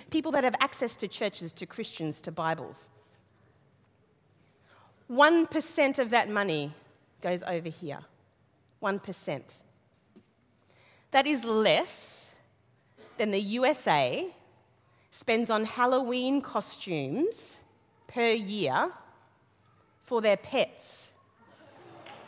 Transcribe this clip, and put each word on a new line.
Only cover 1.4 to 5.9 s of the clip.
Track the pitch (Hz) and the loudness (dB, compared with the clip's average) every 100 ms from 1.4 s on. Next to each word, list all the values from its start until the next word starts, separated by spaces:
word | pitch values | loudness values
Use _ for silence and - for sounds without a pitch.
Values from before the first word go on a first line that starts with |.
| 170 | -12
to | - 185 | -12 -12
Christians, | - 220 - 160 143 | -10 -12 -6 -6 -6
to | - | -10
Bibles. | 165 160 160 110 - - _ _ _ _ _ _ _ _ _ _ _ _ _ _ _ _ _ _ - _ _ - | -4 -4 -4 -6 -16 -20 _ _ _ _ _ _ _ _ _ _ _ _ _ _ _ _ _ _ -20 _ _ -2
One | 247 294 339 320 | 6 8 8 4
percent | 320 - - 277 | 0 -2 2 2